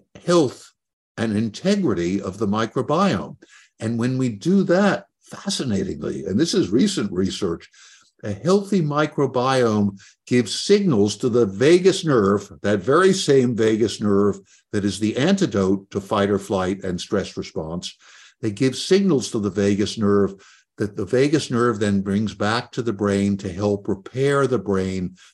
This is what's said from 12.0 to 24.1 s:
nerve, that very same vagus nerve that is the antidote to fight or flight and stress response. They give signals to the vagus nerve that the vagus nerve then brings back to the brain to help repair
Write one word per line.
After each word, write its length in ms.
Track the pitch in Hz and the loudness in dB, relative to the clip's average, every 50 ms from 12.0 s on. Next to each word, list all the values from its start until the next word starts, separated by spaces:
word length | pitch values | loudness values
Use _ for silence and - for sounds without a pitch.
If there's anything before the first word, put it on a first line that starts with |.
| - | 0
nerve, 460 | 160 139 120 101 98 101 101 - - - - | 0 2 4 4 4 2 0 -2 -6 -12 -6
that 180 | - 101 107 98 | -2 0 0 0
very 340 | 87 110 139 165 185 190 185 | 2 2 2 4 4 4 2
same 420 | 190 - - 139 135 123 120 123 | 2 2 4 4 4 4 2 2
vagus 440 | 101 113 110 113 104 117 101 - - | 2 2 2 2 2 2 0 0 -2
nerve 400 | 113 104 101 98 101 101 95 98 - _ _ _ _ _ | 0 2 2 4 4 2 0 -2 -6 _ _ _ _ _
that 140 | - 107 95 | -4 -2 -2
is 140 | 101 92 95 | -2 -2 -2
the 180 | 107 107 107 120 | -2 -2 0 0
antidote 720 | 135 175 202 196 190 131 104 104 95 95 98 95 98 - | 2 2 2 2 0 0 0 2 2 2 0 0 -4 -6
to 80 | - 104 | -8 -8
fight 300 | 98 - 113 104 101 101 | -6 -2 0 0 2 2
or 100 | 104 95 | 0 -2
flight 440 | 98 - 107 95 92 90 101 92 92 | -2 -2 -2 -2 -2 -2 -4 -4 -6
and 180 | 92 87 87 | -6 -8 -8
stress 340 | - - 110 101 90 - - | -6 -4 -4 -4 -4 -4 -8
response. 600 | - - - - 90 80 78 82 90 - - - _ _ - - - - - _ _ | -12 -12 -10 -10 -10 -8 -8 -8 -10 -10 -12 -14 _ _ -20 -20 -20 -20 -20 _ _
They 100 | - 113 | -6 -6
give 240 | 104 98 135 131 127 | -4 -2 -2 -2 -2
signals 560 | - - - 185 202 202 190 165 127 104 - | -2 -2 0 2 2 4 2 2 0 0 -2
to 80 | - 120 | -4 -4
the 100 | 101 104 | -4 -2
vagus 480 | 87 104 101 101 104 98 104 98 - 113 | -2 0 0 2 2 0 0 -2 -2 -2
nerve 380 | 107 101 101 101 101 95 95 - - - - _ _ _ _ - | 0 2 2 2 2 0 -2 -8 -20 -20 -20 _ _ _ _ -8
that 180 | 110 98 - | -8 -6 -6
the 100 | - 104 | -8 -4
vagus 460 | 92 - 123 135 147 151 147 - - | -2 2 2 2 2 2 0 0 0
nerve 280 | 131 117 120 120 113 104 | 0 0 2 0 0 0
then 220 | 110 104 101 98 | 0 0 0 0
brings 320 | 95 101 98 101 110 101 101 | 0 0 0 -2 -2 -2 -4
back 380 | - 107 104 110 120 123 - | -4 -2 -2 -2 -2 -4 -6
to 100 | - - | -8 -6
the 120 | 120 120 110 | -6 -4 -4
brain 440 | 95 107 101 98 98 98 101 101 98 | -2 -2 0 0 0 0 0 -2 -2
to 140 | - 98 | -4 -8
help 360 | 85 90 104 104 101 101 101 - | -6 -2 -2 0 -2 -2 -2 -4
repair 600 | 101 95 - - | -6 -6 -8 -10